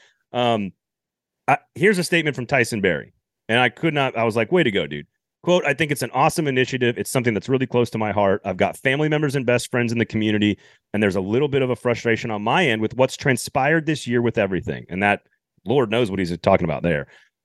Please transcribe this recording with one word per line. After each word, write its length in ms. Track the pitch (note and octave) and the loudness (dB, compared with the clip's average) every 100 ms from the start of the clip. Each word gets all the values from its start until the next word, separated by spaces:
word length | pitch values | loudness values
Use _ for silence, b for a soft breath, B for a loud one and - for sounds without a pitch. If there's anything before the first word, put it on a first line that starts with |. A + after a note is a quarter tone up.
| b b b | b b b
Um, 400 | B2 A#2+ A2 F#2+ - _ _ _ _ _ _ - | -2 0 0 -4 -10 _ _ _ _ _ _ -2
I, 100 | C#3 _ | -2 _
here's 240 | - F#3+ F3+ | 0 2 2
a 60 | |
statement 320 | E3 E3+ D3+ C3 | 0 0 0 -4
from 100 | A#2 | 0
Tyson 360 | C#3 A2+ A2 | 2 2 2
Barrie, 320 | F#2+ D2 G#1 _ _ _ - | 0 0 -6 _ _ _ 0
and 100 | A#2 | 2
I 100 | B2 | 2
could 240 | - E3 | 0 -2
not, 240 | D3 C3 A#2 | 0 -2 0
I 60 | |
was 120 | A2+ A2 | 0 0
like, 160 | G#2+ | 0
"Way 120 | F3+ | 2
to 80 | C3+ | 2
go, 160 | G2 D2 | 0 -2
dude." 200 | D2 D2 _ _ _ | -6 -12 _ _ _
Quote, 220 | - F3+ D3 | 0 2 2
"I 80 | |
think 180 | C3+ D3+ | 0 -2
it's 120 | C#3+ | -4
an 80 | B2 | -2
awesome 340 | C3 D3+ E3+ D3+ | 2 2 2 -2
initiative. 500 | B2+ B2+ C3 A#2+ A#2 | 0 0 0 0 -2
It's 140 | - | -2
something 220 | C3+ A#2+ | -2 0
that's 160 | G2+ - | 0 0
really 180 | C3 C3 | -2 0
close 220 | B2 A#2 | 0 0
to 60 | A2 | -2
my 140 | G#2+ | -2
heart. 300 | G2 G2+ G2+ G2+ | 0 2 0 -2
I've 120 | F#2 | -2
got 200 | F#2+ - | -2 0
family 320 | C3 C#3 D#3 | -2 0 0
members 260 | D3+ D3+ C#3 | 0 0 -2
and 100 | A#2+ | 0
best 260 | A#2+ - | 0 0
friends 200 | B2+ A#2 | -2 0
in 60 | A#2 | 0
the 80 | A2 | -2
community, 540 | A2 G#2+ G#2+ G#2 F#2+ b b _ | 0 0 2 2 0 b b _
and 80 | G#2 | 0
there's 140 | G#2 F#2+ | 0 0
a 60 | |
little 260 | F#2 A#2 D3 | -2 -2 0
bit 140 | C3+ | 0
of 80 | B2+ | -2
a 60 | A#2+ | -2
frustration 540 | B2 A2+ A#2+ A2 A#2+ | -2 -2 0 -2 -2
on 120 | G#2 | -4
my 240 | G#2+ D#3+ D#3+ | 0 0 2
end 160 | A2 | 0
with 120 | A2 A#2 | -2 0
what's 220 | C3 - | 0 0
transpired 680 | D3 B2 - C#3 C#3 E3 D3+ | -2 -2 -2 -2 0 0 0
this 200 | D3 A#2+ | -4 -2
year 160 | A#2+ | 0
with 160 | A#2+ A2 | 0 0
everything." 480 | G2 F2+ E2+ B1+ - | 0 -2 -4 -8 -8
And 120 | F#2 | 0
that, 220 | G2+ G2+ _ _ _ _ F#2+ | 0 0 _ _ _ _ -2
Lord 240 | C#3 A2+ | 0 2
knows 180 | A2+ A2 | 0 0
what 100 | F#2+ | -2
he's 180 | F2 E2+ | -4 0
talking 280 | G2+ F#2+ E2+ | 2 4 2
about 180 | C#2+ | -2
there. 240 | E2 D2 C#2 b b _ | -2 -2 -4 b b _